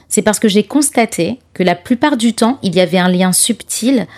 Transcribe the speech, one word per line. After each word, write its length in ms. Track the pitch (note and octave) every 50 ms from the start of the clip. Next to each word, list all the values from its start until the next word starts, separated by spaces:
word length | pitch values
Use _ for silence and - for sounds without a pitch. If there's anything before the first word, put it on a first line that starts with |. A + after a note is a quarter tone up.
| _ -
c'est 100 | - A3
parce 180 | F#3 G#3+ G#3 -
que 100 | - A3
j'ai 160 | F#3 G#3+ G#3
constaté 720 | - - D4 D4 - - B3+ A3+ A3 - - E3+ F#3 A#3 - _ _ -
que 80 | - F#3
la 120 | F3+ F3
plupart 440 | F3 - - B3+ A#3+ - D4+ C#4+ A#3
du 160 | A3 A#3 A3
temps, 240 | - A3+ A3 C4+ - -
il 140 | F#3+ D#3+
y 40 | F#3
avait 180 | F3+ E3 E3 F#3
un 100 | F3+ F3+
lien 240 | F3+ F3+ F#3 F#3 F3+
subtil 760 | - - - A3 - - - - - G#3+ B3 C#4 A#3 F3 - -